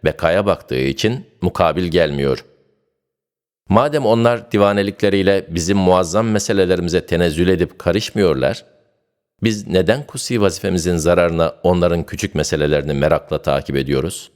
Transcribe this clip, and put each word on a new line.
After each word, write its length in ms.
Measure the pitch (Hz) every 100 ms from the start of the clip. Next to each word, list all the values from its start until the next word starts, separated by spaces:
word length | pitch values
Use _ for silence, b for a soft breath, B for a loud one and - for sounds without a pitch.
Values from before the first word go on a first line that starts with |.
bekaya 420 | 80 - 82 90 104
baktığı 320 | 82 - 64
için 480 | 67 71 107 127 - _
mukabil 420 | 90 - 85 80
gelmiyor. 600 | 90 85 78 71 69 64 - _ _ _ _ _ _ _ _ _ _ _ _
Madem 380 | 98 143 147 120
onlar 460 | 117 117 120 -
divanelikleriyle 960 | 104 101 101 101 - 101 98 95 98 82
bizim 280 | 82 82 101
muazzam 520 | 92 92 87 95 113
meselelerimize 800 | 107 - 101 90 90 85 87 -
tenezzül 420 | 85 87 78 87
edip 300 | 90 87 -
karışmıyorlar, 880 | - 90 - 107 92 69 65 95 - _ _ _ _ _ _ _
biz 240 | 113 107 101
neden 400 | 92 87 131 147
kutsi 340 | 131 - 117
vazifemizin 560 | 101 87 95 90 85 87
zararına 580 | 78 87 87 82 82 -
onların 440 | 87 87 87 85 80
küçük 280 | - -
meselelerini 600 | 78 78 76 73 73 71
merakla 480 | 71 76 78 - 78
takip 340 | 78 69 65 69
ediyoruz? 540 | 67 67 78 - -